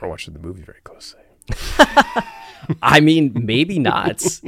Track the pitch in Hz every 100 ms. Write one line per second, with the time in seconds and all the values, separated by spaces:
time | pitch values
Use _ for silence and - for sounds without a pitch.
0 | 90 78 - 76 82 92 78 - - -
1 | - - _ _ - - - - 285 294
2 | - 240 - - - - - 160 123 151
3 | 156 160 143 117 110 117 165 180 117 -
4 | - - - -